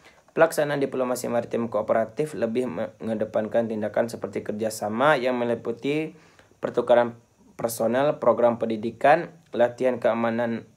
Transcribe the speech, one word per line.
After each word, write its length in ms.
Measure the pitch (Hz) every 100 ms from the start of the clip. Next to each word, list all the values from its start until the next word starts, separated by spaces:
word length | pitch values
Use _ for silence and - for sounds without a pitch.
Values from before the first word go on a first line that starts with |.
| - _ _ -
pelaksanaan 400 | 160 - 147 143
diplomasi 480 | 131 127 123 120 120
maritim 400 | 120 113 117 117
kooperatif 720 | 107 113 113 110 - 151 95
lebih 320 | 113 117 127
mengedepankan 960 | 87 110 - 110 110 107 113 107 117 113
tindakan 400 | 110 107 113 117
seperti 400 | 110 104 107 -
kerjasama 720 | 107 110 - 104 113 143 147
yang 160 | 127
meliputi 800 | 123 120 117 117 117 139 151 156 - - _ _ -
pertukaran 560 | - 120 120 120 120 117 _ _ _ -
personel, 640 | 117 - 113 123 147 -
program 400 | 120 110 120 117
pendidikan, 720 | 110 110 113 - 139 165 - - _
latihan 480 | 113 120 - 127 120
keamanan 640 | 120 113 117 113 117 113 -